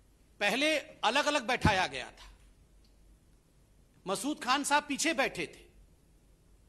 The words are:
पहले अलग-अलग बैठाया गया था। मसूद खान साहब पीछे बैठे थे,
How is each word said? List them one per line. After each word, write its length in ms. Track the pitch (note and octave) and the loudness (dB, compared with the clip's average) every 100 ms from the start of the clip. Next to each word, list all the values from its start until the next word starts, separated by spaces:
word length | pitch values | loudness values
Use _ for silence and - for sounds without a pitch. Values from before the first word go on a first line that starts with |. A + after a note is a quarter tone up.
| _ _ _ - | _ _ _ -2
पहले 380 | G#3 A#3+ D4+ D4 | 0 2 2 0
अलग-अलग 680 | - - G3+ C4 D4 D4 A3+ | -4 -2 0 2 2 0 0
बैठाया 400 | A#3 A3 F#3+ D#3+ | 2 2 2 0
गया 240 | C3+ A2+ | -4 -12
था। 220 | - - - - - - - - - - - - - _ _ _ - _ - F3+ | -16 -20 -20 -20 -20 -20 -20 -20 -20 -20 -20 -20 -20 _ _ _ -20 _ -12 -6
मसूद 380 | F#3+ C#4 D4+ | -4 -4 -4
खान 200 | A#3 C#4 | 0 0
साहब 200 | - C#4+ C#4+ | 2 0 0
पीछे 260 | C4+ D#4+ | -2 0
बैठे 320 | C#4 A#3 F3 D3 | 2 0 -2 -8
थे, 220 | - - - - _ _ _ _ _ - - | -10 -20 -20 -20 _ _ _ _ _ -20 -20